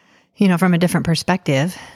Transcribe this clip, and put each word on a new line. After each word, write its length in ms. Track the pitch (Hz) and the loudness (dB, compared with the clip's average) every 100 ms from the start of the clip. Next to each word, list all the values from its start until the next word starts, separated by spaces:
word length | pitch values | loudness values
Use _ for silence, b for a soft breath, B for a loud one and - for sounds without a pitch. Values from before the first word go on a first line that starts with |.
| b b b - | b b b -2
you 120 | 196 | 0
know, 100 | 175 | 2
from 160 | 185 | 2
a 40 | 170 | 2
different 280 | 175 170 - | 0 0 -2
perspective, 680 | 160 - 185 - 135 170 - B | -2 -2 -2 0 -2 -2 -6 B